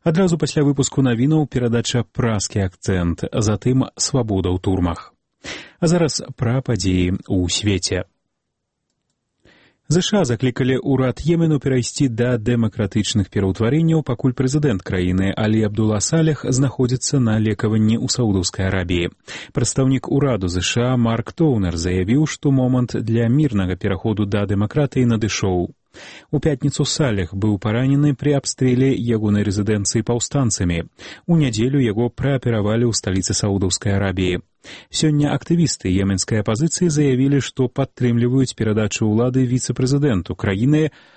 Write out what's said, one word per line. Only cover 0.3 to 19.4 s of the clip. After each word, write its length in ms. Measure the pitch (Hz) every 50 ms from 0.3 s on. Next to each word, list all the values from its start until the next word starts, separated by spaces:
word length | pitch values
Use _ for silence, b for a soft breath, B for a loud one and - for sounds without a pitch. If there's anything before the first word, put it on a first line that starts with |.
| 165 156
пасля 220 | 160 139 - 160 143
выпуску 400 | 143 139 139 131 - - - 135
навінаў 400 | 127 117 110 123 147 156 156 151
перадача 560 | - - 131 123 117 113 117 113 - - 123
«Праскі 640 | 113 _ _ - 120 117 110 101 - - - 107 98
акцэнт», 600 | 90 - _ - - 95 90 87 87 82 - - -
затым 560 | - 127 110 104 107 101 - 123 127 131 123 - _
«Свабода 560 | - - - - 135 117 110 101 95 90 90
ў 80 | 90
турмах». 560 | 90 - 101 95 92 87 87 82 - - - _ _ _ _ _ B B B B B B B B
А 80 | B 175
зараз 380 | 160 175 175 170 135 - - - - - -
пра 240 | 117 113 120 135 -
падзеі 560 | - 117 98 - 95 92 92 90 90 95 95 - -
ў 240 | 101 92 90 87 -
свеце. 480 | - - 104 98 92 - - 95 90 90 _ _ _ _ _ _ _ _ _ _ _ _ _ _ _ _ _ _ _ _ _ _ _ _ _ _ _ b b b b b b b b b _
З 120 | 147 180
Ш 160 | 180 - 214
А 60 | 202 165
заклікалі 540 | 120 120 - 131 127 123 - 135 127 131 123
ўрад 400 | - - 135 123 131 127 120 -
Йемену 380 | - 151 170 170 165 160 156 139
перайсці 480 | - 143 131 127 117 - - - 147
да 300 | 131 113 110 117 123 123 110
дэмакратычных 880 | 107 120 123 117 113 107 - - 107 95 - 110 98 - - 107 95
пераўтварэнняў, 720 | - - 104 95 95 92 - 107 113 139 160 165 160 160 160
пакуль 320 | 143 - 127 - - 131 123
прэзідэнт 480 | - 127 127 135 151 147 143 110 90
краіны 520 | - - 90 92 90 90 92 92 95 98 -
Алі 240 | - 110 107 110 110 107
Абдулла 320 | 104 104 113 110 107 107 101
Салех 460 | - - 160 165 160 156 147 - -
знаходзіцца 720 | - 131 123 143 131 - - 131 117 127 123 - - - 139
на 160 | 123 110 107
лекаванні 640 | 110 107 110 104 - - 107 107 110 107 107 113 113
ў 80 | -
Саудаўскай 640 | 113 - - 123 107 98 95 87 - - - 95 92
Арабіі. 400 | 92 95 90 87 90 87 85 87 - _ B B B B